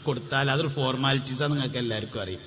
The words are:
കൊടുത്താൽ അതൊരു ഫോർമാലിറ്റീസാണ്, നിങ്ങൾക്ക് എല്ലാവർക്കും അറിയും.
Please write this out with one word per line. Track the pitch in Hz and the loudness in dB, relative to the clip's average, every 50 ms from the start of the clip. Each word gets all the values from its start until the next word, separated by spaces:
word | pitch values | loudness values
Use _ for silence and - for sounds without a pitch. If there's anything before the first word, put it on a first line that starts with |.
| - | 0
കൊടുത്താൽ | 151 135 123 - - 135 135 139 139 | -2 -2 -2 -4 0 0 2 4 4
അതൊരു | 135 147 165 | 2 2 2
ഫോർമാലിറ്റീസാണ്, | 147 139 147 135 131 127 127 135 135 135 135 131 - 131 127 151 147 | 0 0 0 0 0 2 2 2 2 2 2 0 -2 -2 0 0 2
നിങ്ങൾക്ക് | 147 143 131 120 - | 2 0 0 -2 -2
എല്ലാവർക്കും | 123 120 117 110 107 104 107 - 117 | -2 -2 0 -2 -2 -4 -6 -6 -6
അറിയും. | 98 92 92 87 - | -6 -6 -6 -10 -10